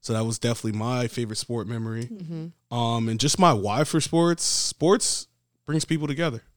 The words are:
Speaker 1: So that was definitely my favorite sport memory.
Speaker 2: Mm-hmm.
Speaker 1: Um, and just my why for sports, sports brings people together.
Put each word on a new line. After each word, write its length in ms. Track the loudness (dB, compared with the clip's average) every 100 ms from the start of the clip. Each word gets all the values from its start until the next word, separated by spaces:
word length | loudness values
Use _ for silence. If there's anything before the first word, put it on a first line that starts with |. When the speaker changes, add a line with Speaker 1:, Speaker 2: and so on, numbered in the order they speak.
Speaker 1:
So 120 | -2
that 100 | -2 0
was 120 | 0
definitely 400 | -2 -2 -2 -2
my 300 | -2 -2 -2
favorite 300 | -4 -6 -6
sport 300 | -6 -6 -4
memory. 380 | -6 -4 -6 -8
Speaker 2:
Mm-hmm. 680 | -10 -10 -10 -10 -14 _ -2
Speaker 1:
Um, 320 | 0 2 0
and 100 | 2
just 200 | 2 4
my 140 | 4
why 300 | 2 2 2 2
for 140 | 2
sports, 440 | 2 2 4 2
sports 840 | 0 0 -2 0 4 4 4 -2 -6 _ _ _ -2
brings 180 | -2
people 240 | 0 -2 0
together. 360 | 0 -2 -2 -10